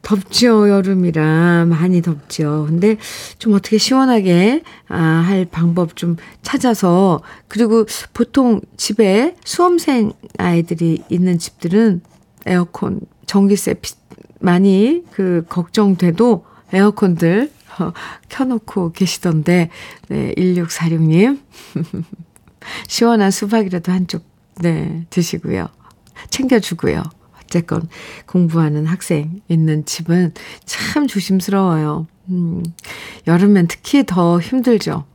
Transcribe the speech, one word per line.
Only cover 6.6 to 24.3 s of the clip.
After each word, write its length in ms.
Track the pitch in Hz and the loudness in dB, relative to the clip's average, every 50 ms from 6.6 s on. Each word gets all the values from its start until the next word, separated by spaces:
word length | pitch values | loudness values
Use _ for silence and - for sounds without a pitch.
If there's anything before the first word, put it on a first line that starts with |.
| - 254 220 - 196 180 170 180 196 190 165 139 - - - - _ _ | 0 0 0 2 2 2 4 4 4 2 2 0 -4 -12 -20 -20 _ _
그리고 380 | - 208 240 214 220 226 214 220 - - - - | -2 -2 0 2 4 2 2 0 -4 -14 -14 -14
보통 480 | _ - 233 - - 277 262 247 220 - - _ _ | _ -4 -4 0 2 2 2 2 2 0 -2 _ _
집에 600 | - - - 214 - 220 190 190 214 254 339 359 _ _ | -10 -8 -6 0 0 2 4 4 2 2 0 -4 _ _
수험생 680 | - - - 349 359 349 330 330 - 277 240 214 208 - _ - - _ - | -10 -2 0 2 2 2 2 0 0 0 2 0 -2 -4 _ -20 -16 _ -4
아이들이 640 | 180 180 170 170 165 - 175 160 170 165 160 - - - | -2 0 2 0 0 -2 -4 -2 0 0 -2 -2 -4 -4
있는 300 | - 175 180 185 180 165 | -2 0 2 2 0 -2
집들은 640 | - - _ _ - 170 175 214 233 220 185 175 _ _ _ _ _ _ _ _ - | -4 -8 _ _ -6 0 2 4 4 4 2 0 _ _ _ _ _ _ _ _ -4
에어컨, 540 | - 185 185 175 175 - - 196 180 190 - - _ _ _ _ | -2 0 0 0 -2 -6 -8 -6 -6 -6 -8 -10 _ _ _ _
전기세 480 | - - 196 196 196 208 196 - - - | -2 0 2 4 4 2 0 0 -4 -4
비-, 200 | - - - - _ _ _ - - - _ _ _ | -4 -8 -16 -16 _ _ _ -20 -20 -20 _ _ _
많이 640 | - 180 175 180 196 196 190 190 208 254 320 349 349 - | 0 2 2 4 4 4 4 4 4 2 2 -2 -4 -8
그 320 | - - 196 185 175 170 165 - | -6 -4 -2 0 0 -2 -4 -4
걱정돼도 960 | - 180 175 - - - 208 202 190 175 185 175 165 170 233 247 220 175 - _ - - _ _ | -6 -6 -6 -4 0 0 2 2 2 2 2 0 2 2 2 2 2 0 -2 _ -20 -20 _ _
에어컨들, 800 | - 185 196 208 208 - 214 185 175 160 170 165 180 208 269 302 _ _ _ _ - - | 0 2 2 2 2 2 0 0 2 2 0 2 2 0 -2 -4 _ _ _ _ -8 -8
어, 140 | 175 165 170 - - - - - _ _ | -8 -8 -8 -12 -16 -18 -18 -20 _ _
켜놓고 640 | - - 269 254 247 220 _ - - 202 175 165 | -6 -4 -4 -2 -2 -4 _ -6 -6 -4 -4 -4
계시던데, 800 | 165 - 190 170 - - - 180 160 156 147 175 175 180 165 165 - - - - - - - _ | -2 -2 -2 -2 -2 -4 -2 0 0 0 0 2 2 2 0 -2 -6 -16 -20 -20 -20 -20 -12 _
네, 240 | 135 143 131 123 - | -6 -4 -4 -4 -2
일육사육님. 1040 | - 180 185 180 175 170 165 - - 165 165 165 160 160 156 156 170 208 254 277 269 _ _ _ - - - - | 0 0 0 0 0 -2 -4 -6 -4 -2 -2 0 2 2 2 4 4 4 4 2 -2 _ _ _ -20 -20 -10 -8
<laughs> 300 | 175 170 - - - 165 _ - - 170 _ _ _ _ _ _ _ - - - - - - | -8 -8 -6 -8 -12 -12 _ -16 -20 -20 _ _ _ _ _ _ _ -18 -16 -16 -14 -12 -10
시원한 420 | - - 233 233 233 214 202 196 | -2 2 2 4 4 4 2 2
수박이라도 600 | 190 - 214 202 226 226 214 190 185 175 170 185 | 0 -2 -4 0 0 0 0 0 -4 -4 -4 -2
한쪽, 320 | 185 185 185 170 - 165 - _ | -2 -2 -2 -4 -6 -12 -12 _